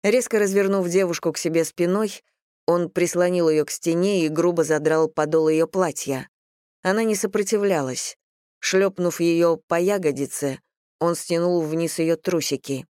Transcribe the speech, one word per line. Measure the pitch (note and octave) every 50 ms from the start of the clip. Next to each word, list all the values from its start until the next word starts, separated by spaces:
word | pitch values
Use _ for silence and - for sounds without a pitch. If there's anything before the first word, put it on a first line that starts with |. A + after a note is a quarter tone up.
| -
Резко | G#3 G#3+ B3+ A#3+ - - G#3+
развернув | G#3 G3 F#3+ G3+ G3 G3 G3 G3 F3+ F3
девушку | F3 F#3+ F#3+ F3 E3+ - - E3+
к | D3
себе | - - E3+ D#3+ E3+ D#3+
спиной, | D#3 _ - F3 F3 F#3 G#3 A3 G3+ G3 - _ _ _ _ _ _ _ _ _
он | - E3+ F3 F3 E3
прислонил | _ F3+ F3 E3 - F3 F3+ F3+ F3+ F3+ E3+ D#3+
её | D#3 D3+ D3
к | -
стене | - - - E3+ E3 E3+ F#3 G3+ G3+ F#3 D#3+
и | D#3
грубо | D#3 D#3+ E3 F3+ F3 E3+ D#3
задрал | D3 D#3 D3+ D3+ D#3 D#3+ D#3+ D#3+
подол | D#3 _ - D3+ D3+ D#3+ D#3+ D#3
её | D#3 D#3+ D#3 E3
платья. | D#3+ - F#3+ F#3 D#3+ C#3+ - - C3+ C3+ C3 C3+ _ _ _ _ _ _ _ _ _ _ _
Она | - F#3 G3 A3 A3+
не | A3 G#3+
сопротивлялась. | G3 - G3 - G#3 G3+ G3 A3+ G#3 G3+ G3+ F#3 D#3 C#3 B2+ B2+ - - - - _ _ _ _ _ _ _ _ _
Шлёпнув | - - - F#3+ G3 G3 G3 - F3 F3 - -
её | E3+ E3+ E3+ E3 E3+ E3+ E3 D#3+ _
по | _ E3 E3+
ягодице, | F3 F#3+ G3+ G3 F3 D3+ C3+ C3+ C#3+ C3 - - C#3+ C#3 C3 - _ _ _ _ _ _ _ _
он | D#3+ E3+ E3+
стянул | - - - F3 E3 E3+ F3+ F3+ E3+
вниз | D#3+ D3+ D#3 E3 E3+ D#3+ - -
её | E3 D#3+ E3
трусики. | D#3+ _ F#3+ F3 D#3+ D3 - C#3 C3 - - C#3 C3 B2+ _